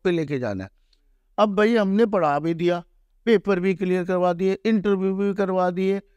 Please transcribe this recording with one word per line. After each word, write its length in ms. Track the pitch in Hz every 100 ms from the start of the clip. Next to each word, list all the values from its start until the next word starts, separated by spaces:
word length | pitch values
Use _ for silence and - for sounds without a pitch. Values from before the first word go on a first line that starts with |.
पे 60 | 190
लेके 280 | 170 147 139
जाना 260 | 120 98
है। 60 | 95 _ _ _ _ _ _ -
अब 160 | 214 196
भाई 200 | 214 233
हमने 300 | 196 196 226
पढ़ा 320 | 202 156 143
भी 160 | 160
दिया, 280 | 165 170 175 - _ _ _ -
पेपर 340 | 214 196 190
भी 140 | 185
क्लियर 300 | 185 185 180
करवा 280 | 175 185 180
दिए, 260 | 175 190 190 220
इंटरव्यू 480 | 220 202 196 190
भी 180 | 190 202
करवा 360 | 196 190 185 180
दिए, 300 | 180 190 196 -